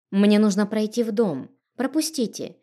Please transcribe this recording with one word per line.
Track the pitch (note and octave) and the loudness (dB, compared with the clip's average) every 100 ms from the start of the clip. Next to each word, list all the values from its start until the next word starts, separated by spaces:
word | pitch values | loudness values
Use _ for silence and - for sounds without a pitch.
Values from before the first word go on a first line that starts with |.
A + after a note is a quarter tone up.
| _ | _
"Мне | G3 G#3 G#3 | 2 4 6
нужно | G#3+ F#3+ G#3 | 4 2 0
пройти | A3 G#3+ A3+ | -2 -2 -2
в | A3+ | -2
дом. | G#3 G#3+ C3+ - _ _ - | 0 0 -2 -10 _ _ -6
Пропустите. | C4+ D4+ D#4 - A3+ - C3 - | -4 -2 -4 -4 -4 -6 -14 -16